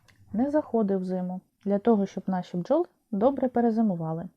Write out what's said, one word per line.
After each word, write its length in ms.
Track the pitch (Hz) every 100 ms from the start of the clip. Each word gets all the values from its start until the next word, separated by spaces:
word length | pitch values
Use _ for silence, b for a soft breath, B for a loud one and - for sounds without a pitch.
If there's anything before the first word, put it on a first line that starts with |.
| _ _ -
не 180 | 196 277
заходив 500 | 302 - 226 202 190
в 40 |
зиму, 360 | 185 185 180 185 _ _
для 140 | 196 202
того, 280 | 233 214 190
щоб 180 | 196 -
наші 300 | 185 - 180
бджоли 280 | 170 302 349 _ -
добре 380 | 196 247 269 262
перезимували. 800 | 240 233 220 220 170 160 160 180